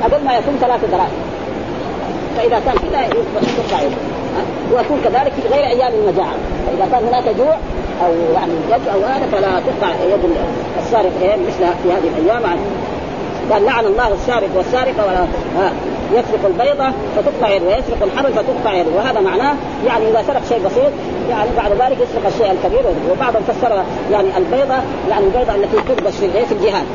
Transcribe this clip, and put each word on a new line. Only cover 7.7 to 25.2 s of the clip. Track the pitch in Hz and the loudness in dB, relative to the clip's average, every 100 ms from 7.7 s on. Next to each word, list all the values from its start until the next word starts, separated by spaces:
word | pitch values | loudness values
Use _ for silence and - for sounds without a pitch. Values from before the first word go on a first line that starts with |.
| - - - 175 | -6 -6 -2 0
او | 165 170 | 2 2
يعني | 165 180 170 - | 0 0 -2 0
جد | 233 269 | 0 2
او | 202 | 0
هذا، | 208 269 277 | 0 0 0
فلا | 202 196 | 0 2
تقطع | 180 254 220 196 165 175 | 0 0 -2 -2 0 0
يد | 196 180 160 165 - - - | 2 2 0 -2 -4 -4 -6
السارق | - 226 240 - | 0 2 2 2
ايه؟ | 185 208 | 2 2
مثل | 175 - 175 175 | 0 0 0 2
في | 180 | 0
هذه | 175 156 151 | 2 0 2
الايام. | 160 233 175 175 - - - - - - - - - | 2 2 0 -2 -4 -4 -6 -6 -8 -8 -8 -6 0
قال: | 214 208 | 2 2
"لعن | 233 220 | 2 2
الله | 208 240 | 2 2
السارق | 196 - 240 196 190 | 0 0 0 0 0
والسارقة"، | 226 247 262 233 208 | 0 0 0 0 0
ولا، | 180 170 170 - 160 | 2 0 -2 -2 0
ها، | 190 - - - - | 0 -2 -6 -6 0
يسرق | 440 - 415 392 | 0 2 0 0
البيضة | 175 262 285 269 208 208 208 | 2 2 2 0 -2 -4 0
فتقطع | 277 269 220 196 | 0 0 0 2
يده، | 175 | 2
ويسرق | 220 254 226 | 2 0 0
الحبل | 202 240 277 | -2 0 0
فتقطع | 220 202 247 - | 0 0 0 0
يده، | 185 165 170 | 0 0 0
وهذا | 247 220 | 0 2
معناه | 190 180 269 285 - - - | 2 2 0 -2 -6 -2 0
يعني | 226 220 | 2 2
إذا | 220 208 | 2 2
سرق | 269 - | -2 0
شيء | 233 185 | 0 2
بسيط، | 202 277 - - - - | 2 2 0 -6 -4 -2
يعني | 233 220 233 | 0 0 0
بعد | 208 | 0
ذلك | 202 254 277 | 2 2 2
يسرق | 240 220 196 | 0 0 -2
الشيء | 190 214 | 0 2
الكبير. | 180 185 226 247 - 240 | 2 2 2 2 0 0
وبعضهم | - 262 226 202 | 0 2 0 0
فسر | 208 247 202 180 - - | 0 0 0 -2 -4 0
يعني | 202 196 185 | 2 2 0
البيضة، | 170 254 269 262 254 - - | 0 2 2 0 -2 -4 -2
يعني | 214 | 2